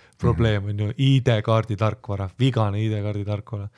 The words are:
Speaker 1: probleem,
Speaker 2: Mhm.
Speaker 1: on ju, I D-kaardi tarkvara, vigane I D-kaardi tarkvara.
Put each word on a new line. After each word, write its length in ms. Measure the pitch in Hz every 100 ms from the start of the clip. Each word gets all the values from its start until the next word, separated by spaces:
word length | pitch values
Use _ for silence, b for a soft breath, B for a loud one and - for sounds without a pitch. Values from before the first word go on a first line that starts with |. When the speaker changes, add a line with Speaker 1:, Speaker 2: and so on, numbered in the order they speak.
| B B
Speaker 1:
probleem, 420 | 120 120 113 104
Speaker 2:
Mhm. 60 | 101
Speaker 1:
on 100 | 104
ju, 140 | 104 -
I 220 | 135 135
D-kaardi 500 | 123 110 104 113 110 98
tarkvara, 520 | 110 104 - 98 92 -
vigane 460 | 131 120 104 101
I 60 | 110
D-kaardi 340 | 107 104 101
tarkvara. 440 | 101 104 - 101 101